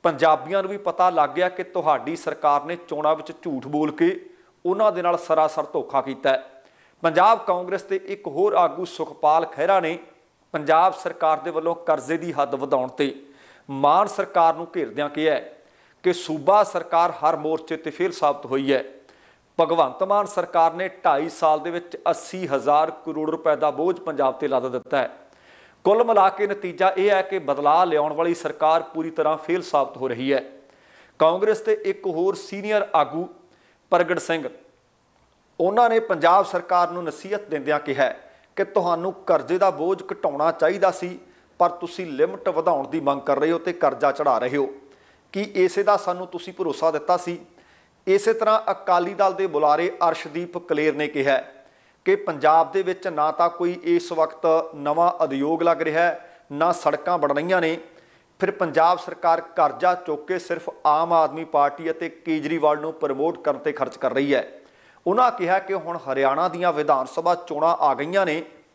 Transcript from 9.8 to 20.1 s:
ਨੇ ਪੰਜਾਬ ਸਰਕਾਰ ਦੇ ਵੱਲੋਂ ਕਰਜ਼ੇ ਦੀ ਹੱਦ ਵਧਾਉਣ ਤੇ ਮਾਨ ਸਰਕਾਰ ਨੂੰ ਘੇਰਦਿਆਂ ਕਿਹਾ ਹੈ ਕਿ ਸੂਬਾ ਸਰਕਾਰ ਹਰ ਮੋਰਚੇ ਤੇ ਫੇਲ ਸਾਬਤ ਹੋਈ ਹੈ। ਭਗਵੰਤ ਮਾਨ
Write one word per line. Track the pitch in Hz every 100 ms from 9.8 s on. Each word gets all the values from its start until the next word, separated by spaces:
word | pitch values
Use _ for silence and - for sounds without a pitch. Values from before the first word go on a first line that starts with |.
ਨੇ | 160 175 - _ _ _ _
ਪੰਜਾਬ | 156 147 160 185
ਸਰਕਾਰ | 185 175 - 160 156
ਦੇ | 156
ਵੱਲੋਂ | 160 160 165
ਕਰਜ਼ੇ | - 147 127 160
ਦੀ | 170
ਹੱਦ | 143 143
ਵਧਾਉਣ | 135 135 135 127
ਤੇ | - 139 - - - - _ -
ਮਾਨ | 135 143 170 208
ਸਰਕਾਰ | 202 190 180 165
ਨੂੰ | 156 170 170
ਘੇਰਦਿਆਂ | 127 110 147
ਕਿਹਾ | 147 156
ਹੈ | 135 - - _ _ _ _
ਕਿ | 180
ਸੂਬਾ | 170 - 156 143 208
ਸਰਕਾਰ | 208 175 165 170 170 170
ਹਰ | 151 160
ਮੋਰਚੇ | 151 160 - 156
ਤੇ | 160
ਫੇਲ | 147 180
ਸਾਬਤ | 175 147 143 127
ਹੋਈ | 135 139
ਹੈ। | 135 - - _ _ _ _ _ -
ਭਗਵੰਤ | 160 165 135 -
ਮਾਨ | 190